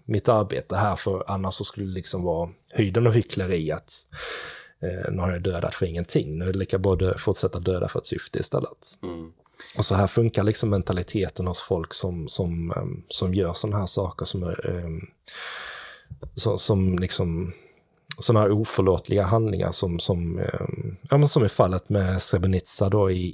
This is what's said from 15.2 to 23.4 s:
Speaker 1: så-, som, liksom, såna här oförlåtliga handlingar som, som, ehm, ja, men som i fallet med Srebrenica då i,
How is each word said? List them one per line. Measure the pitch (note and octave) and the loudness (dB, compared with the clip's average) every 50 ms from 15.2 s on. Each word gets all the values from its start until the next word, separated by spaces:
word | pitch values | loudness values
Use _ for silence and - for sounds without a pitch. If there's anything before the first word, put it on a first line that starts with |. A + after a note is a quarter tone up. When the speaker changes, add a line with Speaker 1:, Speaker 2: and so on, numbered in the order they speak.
| _ - - - - - - - - - - - - - - - - - - - - - - | _ -18 -16 -14 -12 -12 -12 -12 -12 -14 -14 -14 -16 -18 -18 -20 -18 -18 -16 -14 -14 -12 -4
Speaker 1:
så-, | - - A2+ G2+ G2 | 0 2 2 2 2
som, | - - G#2+ F#2+ F#2+ F#2 F2+ F2 | 2 4 4 4 4 4 2 2
liksom, | F2+ F2 - - F#2+ F2 E2 E2 F#2 F2 F2+ - - - _ _ _ _ _ _ _ - - - | 0 0 0 0 0 0 0 -2 -4 -6 -8 -12 -16 -20 _ _ _ _ _ _ _ -6 -4 0
såna | - - A#2 G#2+ | 2 4 6 6
här | G#2+ G2+ | 6 6
oförlåtliga | G#2 G#2 A2+ - - - F#2+ F#2+ F2+ E2+ - - F#2+ G2+ G2 | 4 2 2 0 0 2 4 4 4 4 2 2 2 2 4
handlingar | F#2+ G#2+ A2+ A2+ A2 F#2+ F2+ F#2 F2+ | 4 4 4 4 2 2 0 0 0
som, | F2 - - F#2 E2+ E2+ | 0 0 0 0 0 0
som, | - - G2 F2 E2+ E2 F2 F#2 | 0 0 0 0 0 -2 -2 -2
ehm, | F#2 - - - - - - - - G#2+ G2 - - - | -4 -2 -4 -4 -4 -4 -6 -6 -6 -8 -8 -8 -2 2
ja, | C3+ C#3+ | 4 6
men | D3 C#3+ | 6 6
som | - D#3 A2+ | 6 6 4
i | G2+ | 4
fallet | - - A2 F2+ F#2 F2+ - - | 2 0 0 0 0 -2 -2 0
med | G#2+ G2+ F#2+ F#2 F#2 F2+ | 0 2 2 2 0 0
Srebrenica | - - - F#2+ F2+ F#2+ F#2 F2+ - - - - G#2 F#2+ | 0 0 0 2 2 4 2 2 0 -2 -2 0 0 2
då | G2+ G#2+ G2+ F#2+ | 4 2 2 2
i, | F#2 F2+ F2+ F2+ - - | 2 0 -2 -4 -4 -2